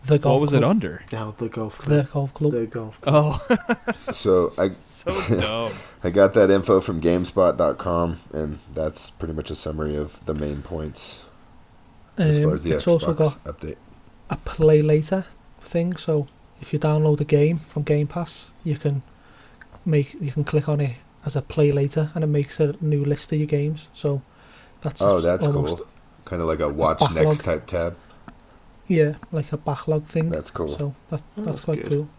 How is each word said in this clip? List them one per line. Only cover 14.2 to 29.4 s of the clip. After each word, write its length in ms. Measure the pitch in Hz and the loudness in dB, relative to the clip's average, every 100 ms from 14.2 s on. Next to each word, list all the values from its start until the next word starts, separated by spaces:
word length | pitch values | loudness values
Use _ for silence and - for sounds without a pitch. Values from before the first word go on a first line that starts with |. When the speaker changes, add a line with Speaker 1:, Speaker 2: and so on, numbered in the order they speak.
| - | -10
Speaker 1:
a 80 | 151 | -10
play 440 | - - 156 151 | -8 2 4 6
later 440 | 151 151 156 190 185 - - - | 6 2 2 -4 -4 -18 -20 -20
thing, 360 | - 170 175 175 | -6 -2 -2 -4
so 300 | - 156 139 _ _ _ | -2 -2 -2 _ _ _
if 100 | - | -8
you 80 | 147 | -2
download 400 | 156 151 156 147 | 2 4 4 2
a 60 | 147 | 2
game 320 | 147 151 165 | 4 4 0
from 240 | - 151 | -4 -6
Game 240 | 139 147 151 | 0 0 0
Pass, 440 | 180 170 - - - | -4 -8 -12 -16 -10
you 140 | 165 143 | -6 -2
can 240 | 147 139 - - - - - - - - - | -2 -4 -8 -20 -20 -20 -20 -20 -20 -8 0
make, 280 | 151 139 - | 2 0 -6
you 100 | 147 | -6
can 140 | 151 139 | -4 0
click 240 | 151 151 | 0 0
on 100 | 147 | 0
it 160 | 139 120 - _ - | -2 -4 -16 _ -6
as 100 | 139 | -6
a 60 | |
play 300 | - - 147 | -4 2 2
later, 360 | 143 143 160 151 165 | 4 0 0 -2 -2
and 80 | |
it 40 | 156 | 0
makes 320 | 147 143 - | 0 -2 0
a 120 | 151 143 | -2 0
new 240 | 151 147 | 0 0
list 300 | 143 147 - | 0 -2 -2
of 60 | 151 | -2
your 80 | 151 | 0
games. 420 | 151 147 156 - | 0 0 -4 -12
So 280 | - 147 139 - _ - - - - | -6 -4 -4 -6 _ -20 -20 -20 -10
that's 200 | - - | -10 0
Speaker 4:
Oh, 140 | 98 92 | 4 4
Speaker 1:
just 80 | 82 | 4
Speaker 4:
that's 220 | 90 147 | 2 2
Speaker 1:
almost 300 | 143 73 87 | 0 -2 -4
Speaker 4:
cool. 100 | - - - - - | -10 -20 -20 -20 -8
Kinda 200 | 90 82 | -4 -2
like 160 | 80 | 0
a 80 | 76 | 0
watch 300 | 73 78 80 | 2 2 4
Speaker 1:
backlog. 260 | 139 80 78 | 2 4 2
Speaker 4:
next 180 | 151 | 2
type 220 | - 80 - | -2 -4 -2
tab. 300 | 87 85 87 - - - - - - - - - | -4 -4 -6 -20 -20 -20 -20 -20 -20 -20 -20 -2
Speaker 1:
Yeah, 280 | 170 147 151 - | 2 2 0 -8
like 180 | 160 | -6